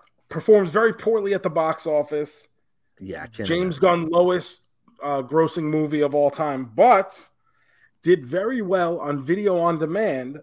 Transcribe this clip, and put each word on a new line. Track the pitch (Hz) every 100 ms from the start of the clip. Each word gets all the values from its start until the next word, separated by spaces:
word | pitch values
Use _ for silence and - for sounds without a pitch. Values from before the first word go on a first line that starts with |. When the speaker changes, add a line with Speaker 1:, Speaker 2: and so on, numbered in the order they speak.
| _ _ -
Speaker 1:
performs | 160 - 214 180
very | 185 226
poorly | - 220 226 202
at | 190
the | 185
box | 160 160 160 160
office. | 151 143 151 147 - - _ _ _ _ -
Speaker 2:
Yeah, | 95 82
I | -
can't | - 104
Speaker 1:
James | 170 185 143
Speaker 2:
imagine. |
Speaker 1:
Gunn, | 185 170 160
lowest, | 170 180 180 - - _ _ _ -
uh, | 143 139
grossing | 123 156 160 175
movie | 151 156 151 151
of | 143 147
all | 143
time, | 139 151 135 123 110
but | 240 196 190 - - _ _ _ _ _ _ _
did | 160 180 123
very | 175 214 262
well | 185 185 170 170
on | 147 143
video | 131 190 202 180
on | 170 160
demand, | 156 190 214 131 127 147